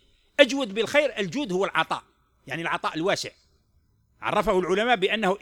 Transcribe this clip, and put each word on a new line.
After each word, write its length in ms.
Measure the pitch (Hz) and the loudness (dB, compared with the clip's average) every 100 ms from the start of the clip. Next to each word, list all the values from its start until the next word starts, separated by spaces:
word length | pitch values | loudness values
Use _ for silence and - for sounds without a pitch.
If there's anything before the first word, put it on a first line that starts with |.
| _ _ _ - | _ _ _ 4
أجود 340 | 277 277 240 | 4 2 -4
بالخير، 460 | 196 202 285 294 - | -4 0 2 2 0
الجود 320 | 196 233 254 | -4 -4 -2
هو 140 | 180 185 | 0 0
العطاء، 380 | 160 160 139 - _ _ _ - | 0 -2 -4 -8 _ _ _ -10
يعني 140 | 147 | -6
العطاء 340 | 165 170 202 160 | -4 -2 -4 -2
الواسع، 340 | 185 180 - - _ _ _ _ _ _ _ _ | 0 -2 -4 -12 _ _ _ _ _ _ _ _
عرفه 380 | 110 180 202 185 | -2 0 2 2
العلماء 360 | 175 190 240 226 | 2 0 2 2
بأنه 420 | 190 214 196 202 | 2 0 0 2